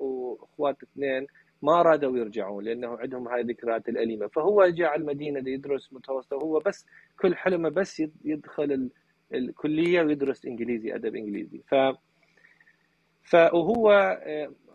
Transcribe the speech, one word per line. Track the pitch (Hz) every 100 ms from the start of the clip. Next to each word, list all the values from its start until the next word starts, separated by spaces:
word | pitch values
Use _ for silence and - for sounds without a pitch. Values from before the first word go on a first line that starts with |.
وأخوات | 135 131 127 110 - - 143 135
اثنين | 123 - 139 131 139 _ _ _
ما | 143 170
رادوا | 165 151 139 127
يرجعون | 110 110 95 101
لأنه | 107 120 120 117
عندهم | 131 131 120
هاي | 123
الذكريات | 120 113 117 113 117
الأليمة. | 113 117 110 101
فهو | 160 165 208 185
جاء | 170 165
على | 151
المدينة | 147 143 147 139
ليدرس | 127 135 143 135 -
متوسط، | 131 127 135 -
وهو | 139 156 156
بس | 202 190 _ - _ -
كل | 190
حلمه | 170 185 180 160
بس | 160 196 -
يد-، | 156 -
يدخل | 151 151 - - 147
ال-، | 135 127 - _ _ _
الكلية | 127 127 - 151 156 170 175
ويدرس | 151 147 135 127 -
إنجليزي، | 117 117 117 110
أدب | 110 117 110
إنجليزي. | 107 101 - - -
ف-، | 139 135 123 _ _ _ _ _ _ _ _ _ _ _ _
ف-، | - 170 165
وهو، | 170 165 240 214 202 190 185
آه، | - 151 147 - _